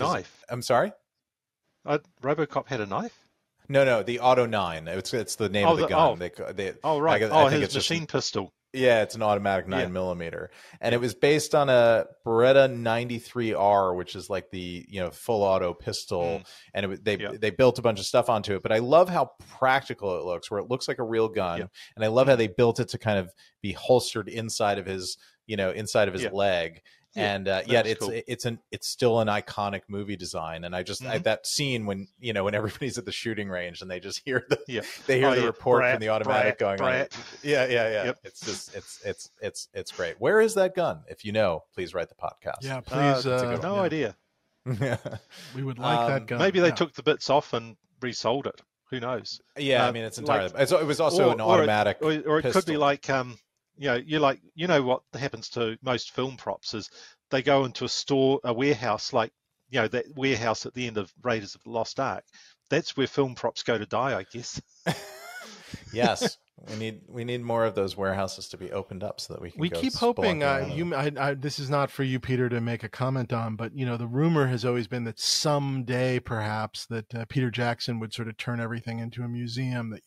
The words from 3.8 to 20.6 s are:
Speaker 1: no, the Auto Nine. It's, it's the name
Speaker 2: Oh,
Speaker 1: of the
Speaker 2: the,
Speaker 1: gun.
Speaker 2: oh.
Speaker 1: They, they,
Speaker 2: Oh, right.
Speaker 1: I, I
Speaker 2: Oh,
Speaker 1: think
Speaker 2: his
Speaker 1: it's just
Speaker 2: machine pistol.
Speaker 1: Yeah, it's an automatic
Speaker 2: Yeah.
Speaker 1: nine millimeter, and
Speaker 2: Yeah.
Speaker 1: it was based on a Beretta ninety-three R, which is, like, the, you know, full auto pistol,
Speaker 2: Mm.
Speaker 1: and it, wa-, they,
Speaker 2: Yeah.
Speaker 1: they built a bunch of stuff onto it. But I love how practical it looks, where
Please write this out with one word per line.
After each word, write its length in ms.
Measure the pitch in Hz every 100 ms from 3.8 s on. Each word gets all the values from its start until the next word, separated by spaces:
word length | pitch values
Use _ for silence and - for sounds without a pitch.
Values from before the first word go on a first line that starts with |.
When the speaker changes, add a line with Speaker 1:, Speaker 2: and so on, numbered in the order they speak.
Speaker 1:
no, 180 | 135 117
the 180 | 101 120
Auto 240 | 123 127
Nine. 420 | 117 107 90 80 80
It's, 260 | 95 -
it's 220 | 120 104 -
the 120 | 104
name 180 | 104 101
Speaker 2:
Oh, 60 |
Speaker 1:
of 40 | 156
the 60 |
Speaker 2:
the, 40 | 165
Speaker 1:
gun. 120 | 156 151
Speaker 2:
oh. 40 | 85
Speaker 1:
They, 140 | 87 - -
they, 220 | 98 95 -
Speaker 2:
Oh, 140 | 147 147
right. 240 | 160 104
Speaker 1:
I, 40 | 107
I 40 |
Speaker 2:
Oh, 180 | 156 139
Speaker 1:
think 120 | 147
Speaker 2:
his 40 |
Speaker 1:
it's 100 | 101
just 140 | 139 -
Speaker 2:
machine 160 | 165 156
pistol. 460 | 135 - 110 95 - _
Speaker 1:
Yeah, 300 | 131 127 113
it's 120 | 104
an 80 | 110
automatic 420 | 107 101 101 95 92
Speaker 2:
Yeah. 100 | 92
Speaker 1:
nine 140 | 90
millimeter, 580 | 92 92 87 82 - - - - -
and 120 | 117
Speaker 2:
Yeah. 40 | 120
Speaker 1:
it 40 |
was 140 | 120
based 400 | - 143 151 -
on 160 | 151 139
a 360 | 127 117 113 - - 117
Beretta 420 | 113 127 139 131 120
ninety-three 800 | 117 117 123 117 - 123 113
R, 400 | 98 101 101 95
which 200 | 90 87
is, 140 | 95 87
like, 220 | 95 -
the, 340 | 95 90 87 -
you 120 | 98
know, 100 | 87
full 320 | - - 110
auto 300 | 98 95 90
pistol, 500 | 85 - - - 92 85 82
Speaker 2:
Mm. 60 | - - -
Speaker 1:
and 100 | 95
it, 40 | 98
wa-, 80 | 95
they, 160 | 107 98
Speaker 2:
Yeah. 160 | 101 107
Speaker 1:
they 100 | 107
built 280 | 95 127 123
a 40 |
bunch 160 | 117 101
of 40 |
stuff 240 | 95 127 120
onto 260 | 110 104 95
it. 60 |
But 100 | -
I 60 | 110
love 280 | 120 156 185
how 220 | 170 135 - -
practical 720 | - 131 135 - 123 101 87
it 60 |
looks, 260 | 87 87 -
where 100 | 101